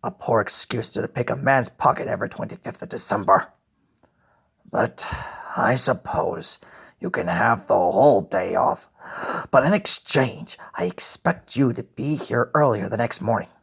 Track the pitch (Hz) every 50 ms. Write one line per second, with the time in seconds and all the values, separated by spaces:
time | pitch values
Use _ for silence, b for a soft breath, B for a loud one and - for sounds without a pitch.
0 | - - 190 _ - - 110 110 101 - - - - - - 120 110 - - 104
1 | 113 - - - 123 - - 139 139 - 135 135 120 - - _ - 135 123 -
2 | - - 113 101 107 113 - - - 110 - - _ - - - - - - -
3 | - - - - - - - 180 - - _ _ _ _ _ _ _ _ _ _
4 | _ _ _ _ _ _ _ _ _ _ _ _ _ - - - - - - -
5 | - B B B B B B B B B B - - - 131 131 - - 175 175
6 | - - - - - 87 - - - - - - B B B B B B B B
7 | - 180 180 - - 170 175 170 107 113 - - - - - - 90 90 92 95
8 | 131 147 131 98 - - - 95 90 90 90 - - 123 151 - - _ _ B
9 | B B B B B B B B B B - 135 131 156 202 214 208 - - -
10 | - - - 139 131 127 104 - 160 - - B B B B - 92 90 90 -
11 | - - - - _ - 175 - - _ - 120 139 127 117 - - _ _ -
12 | 135 143 156 147 - - - 123 117 - - 151 151 139 113 107 92 92 101 110
13 | 120 113 - - 92 107 113 104 92 - _ _